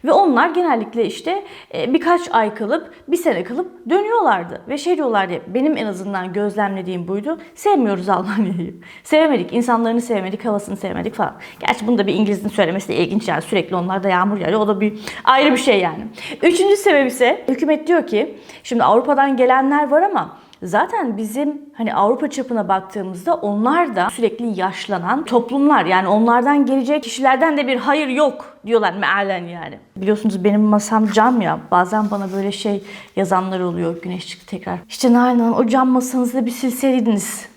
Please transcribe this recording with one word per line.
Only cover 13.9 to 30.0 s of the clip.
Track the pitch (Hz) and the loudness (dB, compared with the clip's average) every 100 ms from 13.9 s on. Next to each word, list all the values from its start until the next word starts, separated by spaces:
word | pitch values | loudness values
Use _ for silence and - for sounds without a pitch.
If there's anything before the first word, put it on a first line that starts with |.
| 190 196 | -2 0
yağmur | 180 190 202 | 2 2 0
yağıyor, | 170 214 | 0 0
o | 208 | 0
da | 214 | 0
bir | 214 214 208 - | -2 -4 -12 -2
ayrı | - 262 294 | 2 4 4
bir | 247 | 2
şey | 269 208 | 4 2
yani. | 175 156 220 - - 294 | 2 -4 -12 -14 -14 0
Üçüncü | 339 349 381 403 | 2 4 4 4
sebep | 403 294 262 | 4 4 2
ise | 247 247 302 - | 2 2 2 -2
hükümet | 262 302 302 311 | -2 0 0 2
diyor | 339 - | 0 2
ki, | 214 285 - - - | -2 -2 -6 -20 -20
şimdi | - 233 | -4 2
Avrupa'dan | 135 220 247 - 277 254 | 4 4 4 2 2 2
gelenler | 254 262 269 285 294 | 4 4 2 0 2
var | 294 | 2
ama | 392 311 156 - - - | 2 0 -4 -12 -20 -14
zaten | 185 196 349 440 277 208 | -2 0 0 -2 -4 -4
bizim | 220 233 294 285 - | -6 -4 -4 -6 -14
hani | - 220 | -6 -4
Avrupa | - 202 254 302 | 0 2 0 -2
çapına | - 254 226 185 | -6 -4 -4 0
baktığımızda | 190 190 214 190 175 196 | -2 -2 -8 -8 -6 -2
onlar | 339 208 202 233 320 339 196 | -2 -2 0 0 2 0 0
da | 185 | -2
sürekli | 240 226 226 240 190 | 0 -2 -2 -6 -2
yaşlanan | 185 190 - 190 175 262 | -4 -4 -6 -4 -2 -2
toplumlar. | 320 240 240 277 285 269 | 0 0 0 0 4 4
Yani | 170 185 190 | 4 2 2
onlardan | 208 226 240 247 294 269 | 2 4 4 4 2 2
gelecek | 269 247 294 | 2 0 -2
kişilerden | 254 247 262 262 320 294 | -2 0 2 4 2 2
de | 262 | 0
bir | 254 | -2
hayır | 254 294 285 | 0 0 0
yok | 254 294 254 - - 202 | 2 0 0 -16 -16 0
diyorlar | 233 202 | 2 2
mealen | 185 160 196 196 185 | 0 0 0 0 -4
yani. | 175 175 160 - _ | -6 -10 -12 -14 _
Biliyorsunuz | - | -6